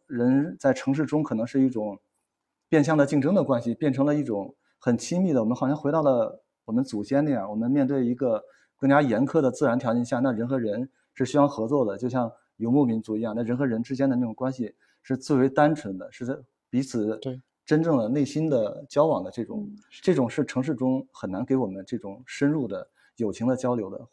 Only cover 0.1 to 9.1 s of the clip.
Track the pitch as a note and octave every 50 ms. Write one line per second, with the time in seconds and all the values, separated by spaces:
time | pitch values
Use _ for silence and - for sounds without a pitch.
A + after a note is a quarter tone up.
0.1 | B2 A#2+ A#2+ B2+ C3 C#3 D3+ F3 F#3+ - - C3 B2 - - C3+ C#3 D#3 D3 C3
1.1 | D3+ D#3 D3 - A2+ A2 A#2+ - - C3+ C3 B2+ A#2+ A2 G#2+ G#2 F#2+ - _ _
2.1 | _ _ _ _ _ _ _ _ _ _ _ - E3 D3+ C#3 E3 D#3 D3+ C#3 -
3.1 | D#3+ C#3+ C3+ D#3+ G3+ F#3 C3+ - B2+ A#2 A#2+ A#2+ A2 - D#3 C#3+ B2+ C#3 C#3 D3
4.1 | D3 D3+ C3+ B2 G#2+ G2 E2+ - - _ _ _ _ _ - B2 A#2+ - - -
5.1 | F3 F3+ F#3+ F3 C#3 B2 G#2+ A2 B2 - C3+ C3 D3 C#3+ - C#3+ D#3 D#3+ D3 C#3
6.1 | C3 A#2 A2 A2 - - _ _ _ _ _ A#2 A2 B2 C3+ - A2+ G#2 G#2 -
7.1 | C3+ C#3+ D3+ D3 C3+ G#2+ F#2+ G#2 G#2 A2 A2+ B2+ C#3 C#3+ C3+ B2+ C#3+ C3+ A#2+ A#2+
8.1 | B2 - C3+ A#2 A2 G#2 - - _ _ _ _ _ - C3+ C3+ C#3 D3+ D3 B2